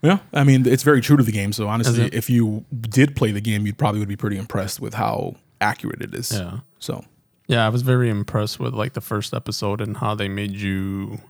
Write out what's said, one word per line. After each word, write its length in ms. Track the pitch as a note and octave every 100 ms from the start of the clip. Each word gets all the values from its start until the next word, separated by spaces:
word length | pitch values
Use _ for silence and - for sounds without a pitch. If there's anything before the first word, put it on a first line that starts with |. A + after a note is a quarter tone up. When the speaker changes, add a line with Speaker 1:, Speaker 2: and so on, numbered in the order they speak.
Speaker 1:
Yeah, 140 | D3+ G3 -
I 100 | D3
mean, 240 | C#3 C3 B2+
it's 160 | C3
very 180 | D3 C#3+
true 160 | A#2 C#3+
to 60 |
the 80 | A#2
game. 220 | G#2+ G2+
So 160 | G#2+ G#2
honestly, 240 | A2 A2+
Speaker 2:
Is 60 | A#2 A2+
it? 60 |
Speaker 1:
if 140 | A2+ A2+
you 360 | B2 A2 G#2+ - B2+
did 340 | A2+ A#2 C#3+
play 160 | C#3 A2+
the 100 | G2+
game, 240 | G#2+ G#2 G#2
you 40 |
probably 280 | G2+ - G#2
would 80 | G2+
be 80 | G2+
pretty 200 | A2+ G2
impressed 440 | A2 - G2+ -
with 140 | A2
how 420 | G#2+ G#2 G#2 F#2 - _ _
accurate 420 | G#2 B2+ - -
it 100 | -
is. 200 | - A#2+
Speaker 2:
Yeah. 260 | A2 F2 G2 - _
Speaker 1:
So. 240 | - - - _ _ _ _
Speaker 2:
Yeah, 180 | A#2+
I 40 | A2
was 140 | A#2+
very 280 | B2+ B2+ A#2+
impressed 480 | G#2 G2+ A2 G#2+ -
with, 160 | A#2+
like, 200 | G#2+ G#2+
the 60 | -
first 320 | - G#2+ G2+
episode 480 | A#2 - G#2 G#2+ G#2
and 160 | G#2 G2+
how 180 | A2+ G#2+
they 100 | G2+
made 280 | G2 G#2 G2
you 640 | G2+ F#2+ F#2+ G2 G2 G#2 -